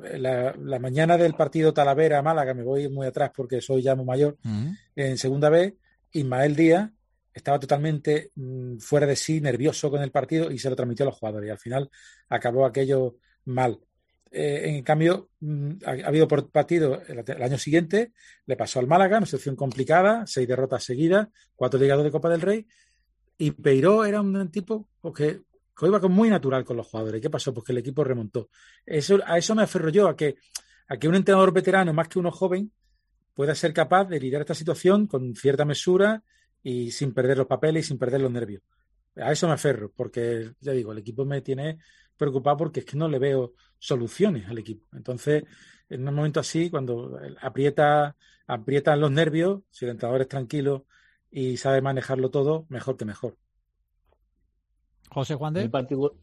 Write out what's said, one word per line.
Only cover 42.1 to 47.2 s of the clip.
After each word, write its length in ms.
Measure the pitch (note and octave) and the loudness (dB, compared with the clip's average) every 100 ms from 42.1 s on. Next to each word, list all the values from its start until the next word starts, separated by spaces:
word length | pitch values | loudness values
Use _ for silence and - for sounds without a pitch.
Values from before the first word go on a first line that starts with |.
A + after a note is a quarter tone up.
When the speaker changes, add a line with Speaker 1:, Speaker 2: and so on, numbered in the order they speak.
| - | -4
Speaker 1:
preocupado 400 | D3 C3+ C#3+ D3 | -2 0 0 0
porque 240 | E3 C3+ | -2 -6
es 60 | - | -8
que 100 | C#3+ | -4
no 120 | D#3+ | -2
le 100 | C3+ | 0
veo 360 | C#3 C3+ B2 _ _ _ | 0 0 -2 _ _ _
soluciones 720 | - C3+ A2+ - G#3 C3+ F#2+ | -4 -4 -4 0 0 0 -8
al 80 | A2+ | -12
equipo. 280 | A2 A2 _ C3 | -12 -16 _ -16
Entonces, 460 | A#2+ B2 D3 D3+ D3+ - - _ - | -12 -6 -2 -2 -2 -20 -20 _ -16
en 180 | B2+ C3+ | -8 -4
un 80 | |
momento 240 | C#3+ D3+ D#3 | -2 -2 -2
así, 320 | - D#3+ E3+ | -2 -2 -2
cuando 480 | D3+ B2 A#2+ C3 C3 | -4 -4 -6 -8 -14